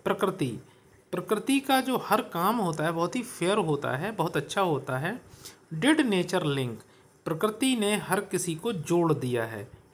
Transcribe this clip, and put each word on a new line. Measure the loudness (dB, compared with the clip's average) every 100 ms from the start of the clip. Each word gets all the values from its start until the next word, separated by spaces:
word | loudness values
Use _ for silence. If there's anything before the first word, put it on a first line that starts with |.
प्रकृति, | -2 0 0 0 -2 -4 -12 -20 -20 -20 _
प्रकृति | -6 -2 -2 2 0
का | 2 2
जो | 2 -2
हर | 2 0
काम | 0 0 0 2
होता | 0 0
है | 0
बहुत | 0 -2 -2
ही |
फेयर | -6 -2 0 2
होता | 2 0 0 -2
है, | -2
बहुत | -2 -2 -2
अच्छा | -2 0
होता | 0 0 -2 -4
है। | -4 -6 -12 -20 -20 -20 -10
"Did | 0 4 4
nature | 4 2 2 0
link", | 0 0 -2 -4 -14 -20 -20 _
प्रकृति | -6 0 0 2 2 2
ने | 2 0
हर | 0 -2
किसी | 0 -2 -2
को | -4 -4
जोड़ | -4 0 4 4
दिया | 2 0 0
है। | -2 -6 -12 -16 -14